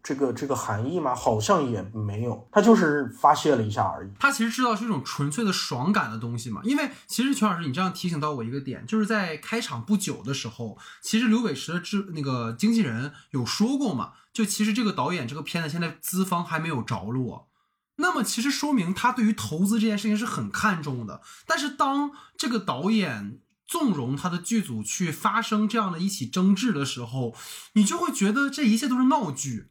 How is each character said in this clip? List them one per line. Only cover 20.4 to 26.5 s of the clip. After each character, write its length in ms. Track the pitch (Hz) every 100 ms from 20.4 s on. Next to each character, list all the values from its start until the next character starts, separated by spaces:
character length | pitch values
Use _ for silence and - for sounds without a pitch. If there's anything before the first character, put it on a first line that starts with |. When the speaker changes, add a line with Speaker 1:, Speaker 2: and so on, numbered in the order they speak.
| 107
Speaker 2:
看 320 | - 208 180
重 240 | 143 127 110
的。 160 | - - - -
但 120 | 320
是 120 | 277
当 400 | - 269 277 285 - - _
这 100 | 294
个 120 | 233
导 320 | - 120 175
演 480 | 220 175 110 101 127 _ _
纵 280 | - 339 294
容 220 | 156 123
他 140 | 143 180
的 80 | 170
剧 240 | 170 226
组 220 | 190 113
去 280 | 104 - 175
发 300 | 139 214 214
生 260 | 220 214 214
这 120 | 233
样 120 | 202
的 80 | 170
一 80 | 190
起 200 | - 120
争 280 | 185 185